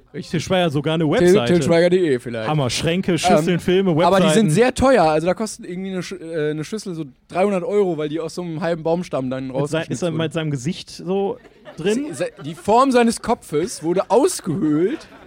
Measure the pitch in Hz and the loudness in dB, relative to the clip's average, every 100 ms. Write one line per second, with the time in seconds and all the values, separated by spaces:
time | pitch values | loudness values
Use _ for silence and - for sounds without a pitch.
0 | _ - - 165 - 185 175 143 151 160 | _ -16 -6 -6 -2 0 0 0 -2 0
1 | 156 202 175 196 120 180 165 165 175 185 | 0 4 6 6 4 2 4 4 4 4
2 | 170 123 120 117 110 156 127 - 151 175 | 2 0 -2 -6 -2 0 0 -2 -2 -2
3 | 196 165 180 165 165 175 - 185 190 156 | 0 0 4 4 4 0 2 2 2 2
4 | 175 190 165 185 208 160 247 - 269 247 | 4 4 4 4 4 4 2 2 4 4
5 | 160 156 170 180 220 - 220 180 190 190 | 4 2 0 -2 -6 -10 -12 -10 -6 -6
6 | 170 196 160 165 151 151 151 220 202 160 | -8 -10 -8 -4 -4 -4 -6 -8 -8 -10
7 | 147 - _ 170 202 190 170 208 190 151 | -10 -14 _ -2 0 0 0 0 0 -2
8 | 151 156 160 - 175 151 170 170 160 170 | -4 -6 -6 -8 -8 -6 -4 -2 -2 -2
9 | 175 143 131 131 131 127 147 160 160 143 | -2 -4 -4 -6 -6 -4 -2 -4 -4 -4
10 | 175 160 160 165 156 143 131 185 - - | -2 -2 -4 -4 -4 -4 -4 -8 -12 -12
11 | 165 196 202 - - _ - - 170 226 | -4 -2 -2 -6 -14 _ -20 -6 -2 -2
12 | 302 139 - - 139 170 - 226 269 240 | -4 -6 -8 -8 -12 -6 2 4 4 4
13 | 233 - - 247 - 151 196 - 151 180 | 2 0 -4 -4 -2 -4 -4 -4 -2 -2
14 | - 202 339 - - 147 156 147 190 311 | 2 2 2 0 -6 -2 0 0 0 -4
15 | - - | -12 -20